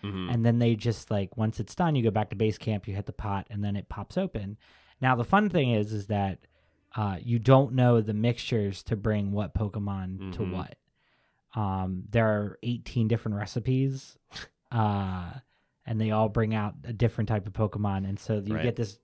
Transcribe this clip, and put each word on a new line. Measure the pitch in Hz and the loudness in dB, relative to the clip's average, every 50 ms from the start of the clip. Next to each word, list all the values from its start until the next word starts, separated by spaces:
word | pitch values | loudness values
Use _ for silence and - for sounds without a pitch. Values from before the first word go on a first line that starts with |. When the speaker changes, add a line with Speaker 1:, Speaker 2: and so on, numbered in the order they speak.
| - | -8
Speaker 1:
Mm-hmm. | 101 98 95 92 90 | -6 -6 -4 -2 -2
Speaker 2:
And | 123 117 113 | 0 2 2
then | 117 117 120 | 4 4 4
they | 120 117 117 | 2 2 2
just, | 104 104 120 110 - - - | 0 0 -2 -2 -2 -4 -4
like, | 110 104 98 92 - | -2 -2 -2 -4 -2
once | 117 110 110 - - | -2 -2 -2 -2 -4
it's | 107 - - | -8 -6 -4
done, | - 180 165 151 | -2 0 2 2
you | 135 | 2
go | 113 113 | 2 2
back | 98 107 107 - | 2 2 0 -2
to | - | -2
base | 98 110 110 104 - | 0 0 0 0 -2
camp, | - 110 107 101 - | -2 -2 -2 -2 -4
you | - 95 | -6 -6
hit | 101 101 | -6 -6
the | - | -8
pot, | - - - 107 98 98 - - | -8 -6 -4 -4 -4 -4 -4 -6
and | 104 101 104 | -6 -4 -2
then | 104 101 | -2 -2
it | 139 - - | -4 -6 -8
pops | - - 98 - - | -10 -10 -10 -6 -4
open. | 185 190 185 - 110 101 98 107 - _ _ - _ _ - _ - | -4 -4 -4 -4 -8 -8 -8 -10 -12 _ _ -20 _ _ -20 _ 0
Now, | 127 131 127 | 2 2 2
the | 120 120 | 2 2
fun | - - 202 214 202 | 4 4 4 4 4
thing | 151 135 135 123 | 2 2 2 4
is, | 117 107 104 104 | 2 2 2 0
is | 110 104 98 | -2 -4 -2
that, | - 107 101 98 98 92 - _ _ _ _ _ _ _ _ _ _ - | -2 0 0 0 -2 -4 -6 _ _ _ _ _ _ _ _ _ _ -4
uh, | 113 107 101 95 90 | -4 -2 -2 -2 -4
you | - 117 117 120 | -2 0 0 2
don't | 107 127 135 131 143 135 131 | 6 8 8 8 6 4 4
know | 131 127 123 120 117 | 4 6 6 6 6
the | 107 107 107 | 4 2 0
mixtures | 107 110 120 117 - - - 123 110 101 101 98 - - | 2 2 2 0 0 -2 -2 0 0 0 0 -2 -4 -4
to | - 113 | -4 -4
bring | 101 101 113 107 104 101 98 | -2 0 0 0 0 0 0
what | 101 101 104 - - | -2 -2 -2 -2 -2
Pokemon | - 110 101 - 104 101 101 98 95 92 92 92 95 95 95 | -2 -2 -2 -2 -4 -4 -4 -4 -4 -6 -6 -8 -8 -8 -8
to | 90 90 | -6 -4
Speaker 1:
Mm-hmm. | 104 90 | -4 -4
Speaker 2:
what. | 90 90 - - - - _ _ _ _ _ _ _ _ _ _ _ _ _ _ - | -4 -6 -6 -10 -12 -20 _ _ _ _ _ _ _ _ _ _ _ _ _ _ -6
Um, | 120 107 98 95 95 92 92 92 92 92 101 | -2 -2 0 0 -2 -2 -2 -4 -6 -6 0
there | 104 117 113 110 | 2 4 4 4
are | 107 104 104 101 - - | 4 2 0 -4 -6 -6
eighteen | - 120 123 107 - - - 123 113 110 | -4 -4 -4 -4 -6 -4 0 0 2 2
different | 117 110 - 113 104 | 2 0 0 -2 -4
recipes, | 101 104 101 - 120 104 131 131 131 135 135 135 131 - - - _ _ _ | -4 -4 -6 -6 -4 -2 0 0 2 0 0 -2 -6 -10 -16 -20 _ _ _
<laughs> | - - - - _ _ _ - | -16 -16 -16 -18 _ _ _ -4
uh, | 123 117 110 104 101 101 98 95 92 90 87 87 110 131 - _ _ _ _ _ _ _ _ | -2 0 2 2 2 0 -2 -2 -4 -6 -6 -8 -12 -14 -18 _ _ _ _ _ _ _ _
and | - 113 107 | -6 -2 -2
they | 110 110 | 0 2
all | 107 107 110 107 | 2 2 2 2
bring | 104 120 113 107 110 | 2 2 2 2 2
out | 110 104 104 - - - | 0 -2 -2 -6 -8 -10
a | 120 117 | -8 0
different | 98 120 113 - - 110 - | 2 2 2 2 0 0 0
type | 110 104 92 | 0 -2 -2
of | 104 | -4
Pokemon, | - - 110 104 - 104 104 101 98 95 98 98 | -2 0 0 0 0 0 0 0 0 0 -2 -2
and | 98 - | -4 -6
so | - - 110 104 98 | -4 -2 -2 -2 -2
you | 104 107 | -2 -2
Speaker 1:
Right. | 80 | 0
Speaker 2:
get | 80 123 110 | 0 0 0
this, | - 117 101 - - | -2 -4 -6 -8 -10